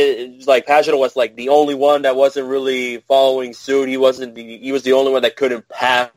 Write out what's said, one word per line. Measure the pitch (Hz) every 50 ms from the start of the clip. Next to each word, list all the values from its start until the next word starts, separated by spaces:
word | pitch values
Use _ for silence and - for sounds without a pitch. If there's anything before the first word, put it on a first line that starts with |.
| 143 139 127 110
and, | 123 127 123 131 131
like, | 135 135 123 -
Pagenaud | 139 143 151 151 156 151 139
was, | 135 123 -
like, | - 123 113 110
the | 113 120 131
only | 143 147 151 143 143
one | 131 135 147 147 147 143
that | 135 127
wasn't | 131 139 139 135 143 131 127
really | 135 139 131 135 131 127 123 123 120 113
following | _ - 135 135 135 135 131 131 127 123 117
suit. | - - - 135 139 135 131
He | 131
wasn't | 131 135 131 127 123 131 120 117
the, | 117 117 113 117 110
he | 117 131
was | 135 135 120
the | 127 131
only | 131 135 135
one | 135 131 120
that | 117 -
couldn't | - 139 131 123 117 - -
pass | - - 123 127 127 123 123 120 _